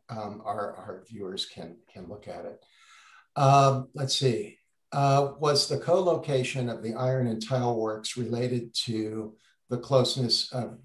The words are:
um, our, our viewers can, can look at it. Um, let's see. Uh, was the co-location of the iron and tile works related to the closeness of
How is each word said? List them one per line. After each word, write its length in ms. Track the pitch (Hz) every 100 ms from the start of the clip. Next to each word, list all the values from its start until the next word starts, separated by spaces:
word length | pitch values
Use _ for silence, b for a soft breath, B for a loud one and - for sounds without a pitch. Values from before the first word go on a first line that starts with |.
| -
um, 320 | 110 104 104
our, 320 | 107 104 101 -
our 280 | 101 95 -
viewers 380 | 107 95 98 -
can, 320 | - 85 87 _
can 200 | 98 85
look 200 | 82 90
at 180 | 87 87
it. 180 | - b b b b b b b -
Um, 540 | 135 139 135 123 -
let's 220 | - 131 -
see. 440 | 135 110 - - _ _ _
Uh, 420 | 143 139 139 139 -
was 280 | 151 143 -
the 100 | 143
co-location 880 | - 185 180 160 - 131 123 135 120
of 140 | 110
the 100 | 113 113
iron 320 | 127 131 120
and 140 | 110 -
tile 340 | 127 123 113
works 380 | 110 107 - 123
related 560 | 117 117 123 123 117 -
to 600 | 120 110 107 110 110 b b b _
the 80 | 123
closeness 720 | - 131 120 135 120 - -
of 240 | 123 110 -